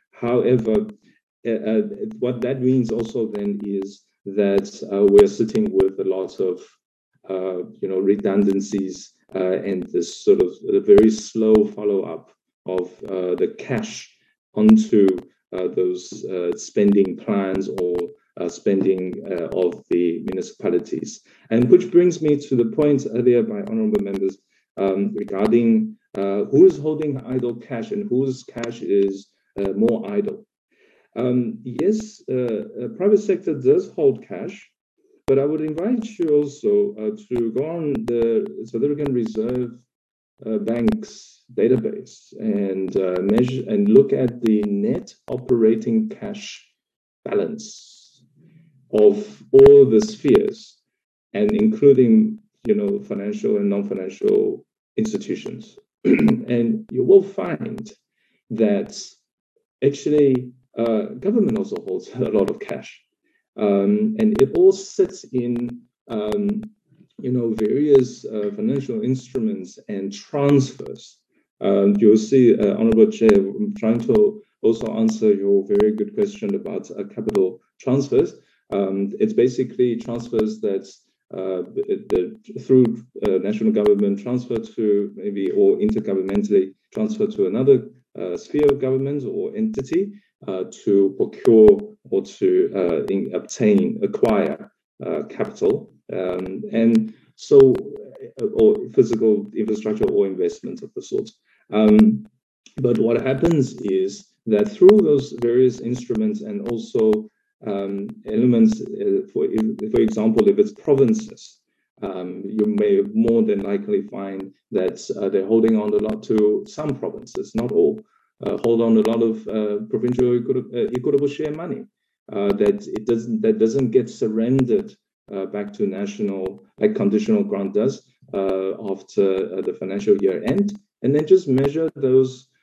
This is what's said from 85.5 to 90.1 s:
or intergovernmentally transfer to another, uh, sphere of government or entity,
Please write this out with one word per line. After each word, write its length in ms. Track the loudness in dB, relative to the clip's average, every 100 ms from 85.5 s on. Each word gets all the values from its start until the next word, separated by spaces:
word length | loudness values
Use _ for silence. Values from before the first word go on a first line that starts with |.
or 260 | 2 4 4
intergovernmentally 960 | 0 -2 -2 -4 -2 -2 0 0 0 -6 _
transfer 340 | -6 -6 -2 -4
to 200 | -2 -2
another, 400 | 0 4 4 2 -16 _ -12
uh, 160 | -8 -8
sphere 300 | -6 0 2
of 140 | 2
government 440 | -2 -2 -2 -6 -6
or 300 | -6 -6 -4
entity, 560 | -4 -4 -4 -4 -4